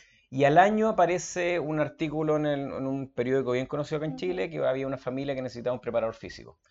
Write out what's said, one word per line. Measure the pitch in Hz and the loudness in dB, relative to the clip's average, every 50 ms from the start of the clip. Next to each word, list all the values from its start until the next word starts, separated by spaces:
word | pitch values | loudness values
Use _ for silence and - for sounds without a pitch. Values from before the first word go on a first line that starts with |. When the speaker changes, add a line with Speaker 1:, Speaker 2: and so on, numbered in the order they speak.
| - _ _ _ _ _ | -20 _ _ _ _ _
Speaker 1:
y | 135 131 143 | 0 4 4
al | 143 151 165 | 6 8 8
año | 190 208 214 214 214 | 8 6 6 4 2
aparece | 220 214 185 175 165 180 175 - - - 180 175 175 175 170 | 2 4 4 4 4 2 0 -4 -4 -4 -2 0 0 0 -2
un | - 151 156 156 | -2 -2 -2 -2
artículo | 147 135 - - 165 151 143 156 160 156 151 | -2 -2 -2 -4 -4 -4 -2 -2 0 2 2
en | 151 151 | 2 2
el, | 151 143 139 | 0 0 -2
en | 139 131 80 101 135 | -2 -4 -6 -4 -4
un | 135 135 139 135 131 | -4 -4 -4 -6 -6
periódico | - - 120 127 131 135 131 123 | -4 -2 0 2 2 2 2 0
bien | 123 127 131 | 0 -2 -2
conocido | 127 147 147 143 - 156 | -2 -4 -6 -4 -4 -4
acá | 147 151 | -4 -4
en | - | -4
Speaker 2:
Ujú. | 262 - | -4 -4
Speaker 1:
Chile, | 180 185 180 180 190 170 | -4 -4 -2 -2 -4 -4
que | 160 147 139 | -2 -2 0
había | 127 131 135 135 | 0 0 0 -2
una | 135 135 | -4 -6
familia | 127 - 123 127 135 139 143 135 | -6 -6 -6 -6 -4 -4 -4 -4
que | 131 | -4
necesitaba | 127 123 113 120 117 123 127 | -6 -6 -8 -6 -4 -4 -4
un | 123 | -4
preparador | - 120 113 117 110 113 113 | -4 -2 -2 0 0 -2 -4
físico. | - - 85 - - 57 57 - _ _ _ | -8 -12 -14 -14 -14 -18 -20 -20 _ _ _